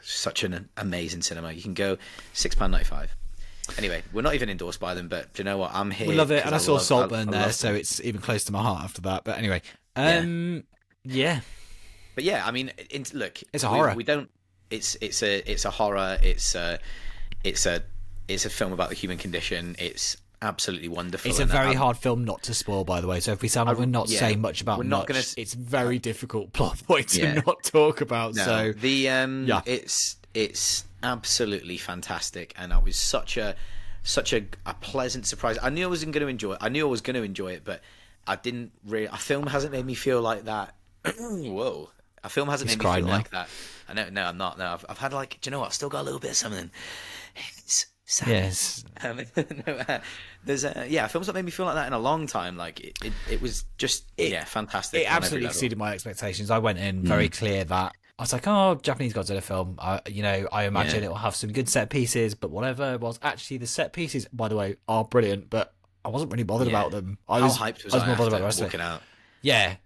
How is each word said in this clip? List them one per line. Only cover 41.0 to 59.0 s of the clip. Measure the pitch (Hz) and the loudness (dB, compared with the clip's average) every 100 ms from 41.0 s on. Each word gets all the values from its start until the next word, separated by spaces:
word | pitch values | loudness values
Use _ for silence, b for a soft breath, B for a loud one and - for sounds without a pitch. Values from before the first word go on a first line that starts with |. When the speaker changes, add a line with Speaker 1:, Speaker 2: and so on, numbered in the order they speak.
Speaker 1:
<clears throat> | - 185 | -6 -6
Whoa. | 233 202 135 95 123 76 78 _ _ _ | -6 -6 -4 -2 -2 -4 -12 _ _ _
A | - | -4
film | - 143 | 0 0
hasn't | 143 117 | 0 0
Speaker 2:
He's | 110 | 0
Speaker 1:
made | |
me | |
feel | 101 | 2
Speaker 2:
crying | 90 90 | 2 4
now. | |
Speaker 1:
like | 98 113 | 2 0
that. | 92 87 B B B - | -6 -8 B B B -10
I | |
know, | 104 95 | -6 -4
no, | 98 | -2
I'm | 87 87 | -2 -2
not. | 92 90 | -4 -4
No, | 90 | -6
I've, | 87 - | -6 -8
I've | 107 | -6
had, | 135 | -4
like, | 139 131 - | -4 -6 -8
do | 135 | -8
you | |
know | 139 | -6
what? | 113 | -4
I've | |
still | - 143 | -4 -4
got | 143 | -4
a | |
little | 139 135 | -4 -6
bit | 127 | -2
of | 123 | -2
something. | 110 98 87 B B B B B B B B - - - - _ - | -2 -6 -10 B B B B B B B B -16 -2 -2 -2 _ -2
Sadness. | - - 107 95 92 - - - - | 0 4 4 4 2 -2 -2 -12 -8
Speaker 2:
Yes. | |
Speaker 1:
Um, | 123 117 127 - | -6 -6 -4 -2
<laughs> | 147 143 131 | -2 -4 -6
no, | 131 127 | -4 -2
uh, | 147 B B B B | -4 B B B B
there's | - 139 | -2 0
a, | 139 - 123 | 0 -4 0
yeah, | 156 107 | 0 2
films | 165 190 | 0 -2
that | |
made | 185 | -4
me | 180 | -4
feel | - 185 | -2 -2
like | |
that | 156 131 | 0 0
in | |
a | 123 | 0
long | 120 160 151 | 2 0 0
time. | 107 87 90 | -2 -4 -6
Like, | 85 - | -8 -10
it, | - - | -12 -8
it, | 110 - - | -6 -6 -2
it | 110 | -2
was | 123 - - - | 0 -4 -6 -4
just, | 131 - - - | -2 -2 -4 -2
Speaker 2:
It, | 165 | 0
Speaker 1:
yeah, | 90 | 0
fantastic | 76 113 104 101 - 165 | -4 -4 -2 -4 -2 0
Speaker 2:
it | 120 | 2
Speaker 1:
on | |
every | 165 | 2
Speaker 2:
absolutely | 180 147 120 | 2 0 -2
Speaker 1:
level. | - | 0
Speaker 2:
exceeded | 127 110 | 0 0
my | 107 | -4
expectations. | 98 - 98 104 92 104 | -4 -6 -6 -6 -4 2
I | 113 | 4
went | 110 92 | 4 2
in | 98 92 | 0 2
very | 90 104 104 | 4 4 4
Speaker 1:
Mm. | |
Speaker 2:
clear | - 110 98 | 2 0 0
that | 85 92 92 - b - | 2 0 0 -6 b -8
I | |
was | 113 | -2
like, | 123 196 | 0 4
"Oh, | 208 190 165 | 6 6 4
Japanese | - 127 | 0 0